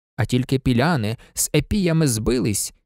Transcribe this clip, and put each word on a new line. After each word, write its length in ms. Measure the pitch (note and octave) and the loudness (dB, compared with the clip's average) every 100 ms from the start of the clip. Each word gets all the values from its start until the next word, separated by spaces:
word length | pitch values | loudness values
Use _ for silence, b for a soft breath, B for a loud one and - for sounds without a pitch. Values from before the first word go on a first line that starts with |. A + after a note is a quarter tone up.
| _ - | _ -4
А 80 | |
тільки 340 | G#2+ B2 B2+ C3+ | 0 0 0 -2
піляни 580 | - A#2 D3 D#3+ G#2 A#2 b | 0 2 2 0 -2 -6 b
з 160 | - - | -6 -2
Епіями 540 | D3+ - G#3 F3 D#3+ D3+ | -2 0 0 2 2 2
збились, 680 | A2+ A2 B3+ D3+ G2 - - | 0 0 0 0 -2 -6 -12